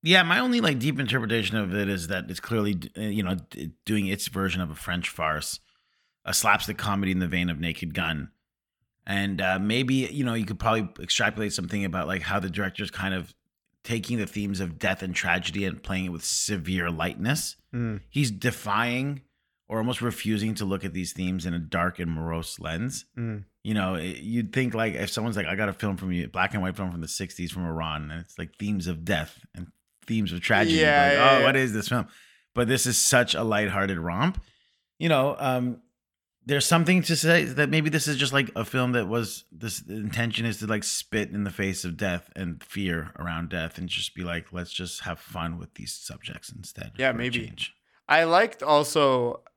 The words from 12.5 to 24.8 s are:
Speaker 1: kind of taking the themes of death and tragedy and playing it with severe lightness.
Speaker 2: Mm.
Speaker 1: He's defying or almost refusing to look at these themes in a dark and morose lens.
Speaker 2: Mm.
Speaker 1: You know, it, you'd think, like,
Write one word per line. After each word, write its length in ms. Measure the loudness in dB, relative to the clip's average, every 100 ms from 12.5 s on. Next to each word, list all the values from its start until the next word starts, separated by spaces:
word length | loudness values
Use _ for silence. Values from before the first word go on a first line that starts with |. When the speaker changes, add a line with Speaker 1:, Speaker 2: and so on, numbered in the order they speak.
| -4 -4 -4 -8
Speaker 1:
kind 220 | -4 -4
of 200 | -4 -6 -16 _ _ _ _
taking 340 | -4 -4 -2 -2
the 80 | -2
themes 320 | -4 -4 -2
of 180 | -4 -2
death 240 | -2 -2
and 140 | -2 -2
tragedy 500 | 0 0 0 -4 -4
and 160 | -4
playing 240 | -4 -4 -4
it 40 |
with 120 | -6
severe 680 | -4 -2 -2 -4 -2 0 0
lightness. 640 | 0 -2 -2 -2 -2 -2 -10 _
Speaker 2:
Mm. 280 | -4 -4 -4 -4
Speaker 1:
He's 200 | 0 0
defying 920 | 2 -2 -2 -2 0 2 0 -4 -6 _ _ _ _ _
or 120 | -2
almost 220 | -2 0
refusing 520 | -2 -2 0 0 0 -2
to 100 | -2
look 200 | -2 -4
at 80 |
these 200 | -6 -6
themes 320 | -4 -2 -2 -2
in 60 | -4
a 40 |
dark 380 | -2 0 0 0
and 140 | -4
morose 480 | -2 -2 -4 -6 -8
lens. 460 | -6 -4 -4 -8 -12 -8
Speaker 2:
Mm. 280 | -6 -6 -10 _
Speaker 1:
You 100 | -4
know, 220 | 0 0 -2
it, 220 | -4 -6
you'd 360 | -4 -2 0
think, 220 | 0 0
like, 180 | 0